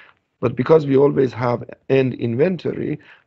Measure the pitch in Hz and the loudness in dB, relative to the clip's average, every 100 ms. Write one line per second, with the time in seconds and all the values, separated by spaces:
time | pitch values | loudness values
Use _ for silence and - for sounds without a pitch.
0 | - _ _ _ 117 131 127 160 143 135 | -20 _ _ _ -4 -2 4 4 4 4
1 | 143 147 131 107 123 120 - - - 135 | 4 2 -2 -2 -4 -4 -8 -12 0 0
2 | 131 - 120 117 175 165 123 - - 147 | 0 -2 -4 0 -2 -2 -6 -6 -6 -8
3 | - - | -12 -20